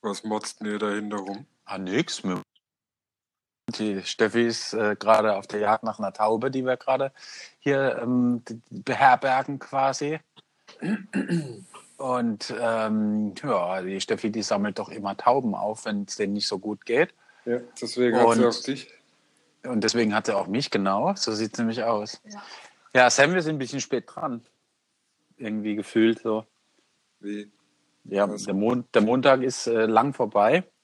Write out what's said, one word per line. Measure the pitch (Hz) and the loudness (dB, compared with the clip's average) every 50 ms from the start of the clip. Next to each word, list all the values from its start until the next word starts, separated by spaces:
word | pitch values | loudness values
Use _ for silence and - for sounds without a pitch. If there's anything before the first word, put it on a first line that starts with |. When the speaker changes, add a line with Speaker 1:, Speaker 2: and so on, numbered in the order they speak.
Speaker 1:
Was | - 107 98 - - | -4 -4 -6 -4 -4
motzt | 110 107 107 - - - _ | -4 -4 -4 -4 -8 -12 _
denn | 110 107 | -6 -6
ihr | 104 104 | -4 -2
da | 107 104 | -2 -2
hinten | 104 107 107 104 107 | -2 -2 -4 -6 -6
rum? | 104 95 95 101 107 143 _ _ _ _ | -6 -6 -8 -10 -10 -12 _ _ _ _
Speaker 2:
Ah, | - 101 | -12 -10
nix. | 95 95 90 95 131 180 - - - - | -8 -6 -2 0 -2 -2 -2 -6 -6 -4
Mir | 95 90 - - _ _ _ _ _ _ _ _ _ _ _ _ _ _ _ _ _ _ _ _ _ _ _ _ - | -4 -4 -4 -6 _ _ _ _ _ _ _ _ _ _ _ _ _ _ _ _ _ _ _ _ _ _ _ _ -12
die | - - 110 107 98 95 | -6 -4 -4 -4 -4 -4
Steffi | 92 - - - 113 107 104 117 120 | -6 -8 0 0 0 2 4 2 2
ist, | 117 117 - - - - | 2 0 -4 -8 -6 -2
äh, | 110 110 104 104 - | 0 0 0 0 0
gerade | - 107 110 107 107 110 101 | 4 6 6 6 6 2 2
auf | 98 101 | 0 -2
der | - - 104 | -6 -4 -2
Jagd | 104 101 110 - - | 2 2 2 2 0
nach | 113 - - | -6 -6 -4
einer | 208 196 | -6 -6
Taube, | - - - 110 113 110 120 135 | -2 0 0 2 2 0 0 -2
die | 131 135 127 | -2 -2 0
wir | 127 127 | -2 -2
gerade | 123 - - 131 131 135 135 _ - - - - - - - _ _ | -2 0 -2 0 0 0 -4 _ -14 -20 -20 -18 -18 -18 -20 _ _
hier, | _ 143 139 135 139 131 - - | _ 0 2 2 2 0 0 -2
ähm, | 117 120 127 123 123 123 123 117 - - | -2 0 2 2 2 2 0 -2 -4 -10
d-, | 117 117 _ _ | -16 -16 _ _
beherbergen | 120 104 - - 127 - 139 135 127 123 - 135 127 131 135 143 143 131 | -14 -10 -6 -4 0 2 4 4 4 2 2 0 0 0 -2 -4 -8 -10
quasi. | - - - 135 135 135 131 - 147 147 156 160 _ _ _ - _ _ _ _ _ - - _ - 170 220 - 196 - - 196 - - 175 170 151 131 117 101 92 - - - - _ _ | -10 -6 -2 0 0 0 0 -2 -4 -6 -6 -8 _ _ _ -20 _ _ _ _ _ -20 -18 _ -6 -4 -4 -4 -6 -6 -6 -6 -2 -2 -2 -2 -2 -6 -12 -14 -18 -20 -20 -20 -20 _ _
Und, | - 139 131 127 123 120 117 107 101 - - 120 110 | -8 -4 -2 0 0 0 0 -2 -4 -6 -8 -6 -2
ähm, | - 113 113 113 110 110 110 107 107 107 107 107 107 104 - - - | 0 0 2 0 0 0 0 0 2 2 0 0 -2 -2 -4 -6 -2
ja, | 95 98 95 87 87 92 95 90 | 0 0 0 0 0 -2 -4 -4
die | 92 98 95 | -4 -6 -6
Steffi, | - - 110 98 - 110 | -2 -2 -4 -2 -2 -4
die | 107 113 | -2 -2
sammelt | 104 - 110 101 101 104 98 - | -2 0 0 0 0 -2 -2 -6
doch | 101 - | -8 -8
immer | - 113 101 98 98 | -10 -8 -6 -6 -6
Tauben | - - 120 123 139 131 113 98 | 0 2 4 4 4 2 0 -2
auf, | 95 98 104 110 - - | -2 -4 -6 -6 -6 -6
wenn's | 110 107 101 101 - - | -6 -4 -4 -6 -8 -4
denen | - 104 98 101 | -4 -2 -2 -2
nicht | 104 101 | -2 -2
so | - 107 | -4 -4
gut | 92 98 107 107 101 - | -4 -4 -6 -8 -8 -4
geht. | - 117 135 170 - _ _ _ _ _ _ _ | 0 2 2 2 2 _ _ _ _ _ _ _
Speaker 1:
Ja, | 120 120 123 120 - - - | -4 -4 -4 -4 -10 -12 -10
deswegen | 127 117 - 123 123 123 117 | -10 -6 0 2 2 4 4
hat | 120 117 117 117 | 6 6 6 6
sie | 113 123 | 6 4
Speaker 2:
Und | 120 110 | 4 2
Speaker 1:
auch | - - | 0 -6
dich. | - 135 135 - - - _ _ _ _ _ _ _ _ _ _ _ _ _ - | -6 -6 -8 -8 -18 -20 _ _ _ _ _ _ _ _ _ _ _ _ _ -10
Speaker 2:
und | 131 127 110 101 | -4 -2 0 0
deswegen | 110 - 117 117 107 104 | 2 2 2 2 2 0
hat | 107 - | 0 0
sie | - 107 | 0 0
auch | 101 92 | 0 0
mich, | 92 98 123 - - | 0 -2 -4 -4 -2
genau. | - 107 95 98 95 104 127 175 202 | -2 -2 0 0 0 2 0 0 -2
So | 190 - - | -2 -4 -4
sieht's | 110 104 113 107 - - | -2 -2 -4 -4 -4 -4
nämlich | 117 113 113 123 110 | -4 -2 -2 -2 -2
aus. | 117 113 104 104 107 - - _ | 0 0 -2 -2 -6 -12 -16 _
Speaker 3:
Ja. | - - - - - - - - - _ _ _ _ - | -20 -18 -18 -18 -18 -20 -20 -20 -20 _ _ _ _ 4
Speaker 2:
Ja, | 127 127 123 | 6 6 6
Sam, | - - 139 156 180 | 8 6 4 6 4
wir | 185 160 | 2 0
sind | 156 156 | 0 -2
ein | 143 | -4
bisschen | 135 117 - 139 | -4 -6 -6 -8
spät | - - - 120 - | -4 -4 -4 -4 -4
dran. | - - - - 147 123 117 117 _ _ _ _ _ _ _ _ _ _ _ _ _ _ _ _ _ _ | -8 -12 -8 -8 -6 -8 -8 -12 _ _ _ _ _ _ _ _ _ _ _ _ _ _ _ _ _ _
Irgendwie | _ - 110 107 107 104 107 104 | _ -8 -6 -6 -4 -4 -4 -4
gefühlt | 107 101 - - 113 110 113 117 113 - | -4 -6 -2 2 4 4 4 4 2 -2
so. | 110 107 110 110 _ _ _ _ _ _ _ _ _ _ _ _ _ _ _ | -4 -4 -4 -4 _ _ _ _ _ _ _ _ _ _ _ _ _ _ _
Speaker 1:
Wie? | 98 101 104 104 104 - _ _ _ _ _ _ _ _ _ _ _ | -12 -10 -10 -10 -12 -14 _ _ _ _ _ _ _ _ _ _ _
Speaker 2:
Ja, | - 98 98 104 101 | -6 0 0 0 0
Speaker 1:
Was? | 104 101 101 | -2 -6 -6
Speaker 2:
der | 98 95 | -2 0
Mon-, | 98 101 113 123 123 117 _ - | 2 2 2 2 0 -2 _ 2
der | 120 | 4
Montag | 107 110 120 131 127 143 135 131 131 | 4 4 2 4 6 4 4 4 2
ist, | 131 120 - - | -2 -4 -4 -4
äh, | 120 117 110 110 | 0 2 2 2
lang | 110 110 110 120 143 139 | 6 6 4 4 4 0
vorbei. | - 127 104 - 104 101 113 143 185 190 _ _ _ | -2 -4 0 4 4 6 6 4 4 0 _ _ _